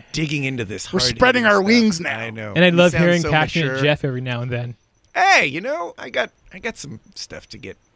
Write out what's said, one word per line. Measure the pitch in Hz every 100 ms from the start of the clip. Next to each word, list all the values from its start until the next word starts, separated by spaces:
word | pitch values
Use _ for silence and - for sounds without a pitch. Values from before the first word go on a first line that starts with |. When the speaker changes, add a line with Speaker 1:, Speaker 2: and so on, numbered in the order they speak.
| -
Speaker 1:
digging | 151 156 147
into | 135 131 101
this | 98 -
Speaker 2:
We're | 185
Speaker 1:
hard | - 117
Speaker 2:
spreading | 254 247
Speaker 1:
hitting | 226 202
Speaker 2:
our |
Speaker 1:
stuff. | 196
Speaker 2:
wings | 240 220 165
now. | 151 110
Speaker 1:
I | 113
know. | 113 107 123
Speaker 3:
And | 180
I |
Speaker 1:
We | 170
Speaker 3:
love | 175
Speaker 1:
sound | 165
Speaker 3:
hearing | 170 175
Speaker 1:
so | 160
Speaker 3:
passionate | 156 156 165 147
Speaker 1:
mature. | 131
Speaker 3:
Jeff | 147 147 143
every | 123
now | 127 120
and | 123
then. | 120 120 - _ _ _ -
Speaker 1:
Hey, | 381 339 147
you | 147
know, | 233 320 339 -
I | 254
got, | 247 226 _ _
I | 185
got | 190 -
some | 143 110 _ -
stuff | - 78 -
to | 110
get | 98 - _